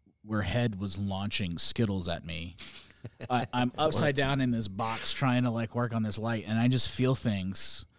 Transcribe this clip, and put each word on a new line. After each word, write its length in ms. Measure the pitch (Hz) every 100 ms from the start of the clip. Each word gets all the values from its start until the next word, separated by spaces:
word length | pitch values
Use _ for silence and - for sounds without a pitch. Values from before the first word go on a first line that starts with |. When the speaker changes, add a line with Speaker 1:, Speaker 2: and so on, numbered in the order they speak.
| _ _
Speaker 1:
where 200 | 107 107
Head 360 | 92 120 120 95
was 200 | 101 92
launching 600 | 101 95 101 - 92 82
Skittles 500 | - - 110 98 87
at 160 | 82
me. 320 | 80 80 87 - - - -
Speaker 2:
<laughs> 380 | - - - 120
Speaker 1:
I, 160 | 123 113
I'm 180 | 123 123 -
upside 360 | 156 147 151
Speaker 2:
What? 20 | 135
Speaker 1:
down 240 | 135 139
in 80 | 127
this 180 | 117 107
box 440 | 95 113 113 -
trying 320 | - 135 123
to, 60 | 123
like, 240 | 113 113
work 200 | 120 120
on 80 | 113
this 160 | 110 107
light, 260 | 110 113 95
and 120 | 110
I 100 | 120
just 220 | 127 -
feel 240 | - 127
things 720 | 131 123 101 92 98 - - -